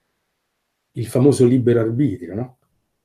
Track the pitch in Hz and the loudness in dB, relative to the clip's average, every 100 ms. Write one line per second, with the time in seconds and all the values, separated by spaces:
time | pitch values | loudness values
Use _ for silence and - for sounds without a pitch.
0 | _ _ _ _ _ _ _ _ _ - | _ _ _ _ _ _ _ _ _ -10
1 | 110 123 139 123 123 131 120 117 110 117 | -4 2 2 4 4 4 2 0 0 -2
2 | 143 92 85 95 127 _ _ _ _ _ | -2 -4 -10 -10 -12 _ _ _ _ _